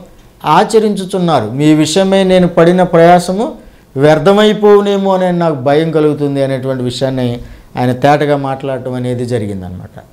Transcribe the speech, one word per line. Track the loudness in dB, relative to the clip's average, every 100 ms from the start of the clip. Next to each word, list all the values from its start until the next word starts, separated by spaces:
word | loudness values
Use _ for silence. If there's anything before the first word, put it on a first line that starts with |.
| -12 -20 -20 _
ఆచరించుచున్నారు. | 0 2 2 2 0 -2 -4 -2 0 0 -2
మీ | -2 2
విషయమై | 2 2 0 0 2
నేను | 2 2 2
పడిన | 4 2 2
ప్రయాసము | 2 4 6 4 2 -4 -6 -8 -20 -20 _ 0
వ్యర్థమైపోవునేమో | 2 2 2 4 2 2 4 4 4 -2 0
అని | 0 0 0
నాకు | -2
భయం | -2 0 0 0
కలుగుతుంది" | 0 0 0 -4 -2
అనేటువంటి | -2 -4 -4 -4
విషయాన్ని | -6 -4 -4 -2 -4 -6 -12 -20 -14 -4
ఆయన | -4
తేటగా | 0 0 2 0 -2
మాట్లాడటం | -4 -6 -8 -8 -8
అనేది | -6 -6 -6 -4
జరిగిందనమాట. | -6 -6 -8 -12 -14 -16 -20 -20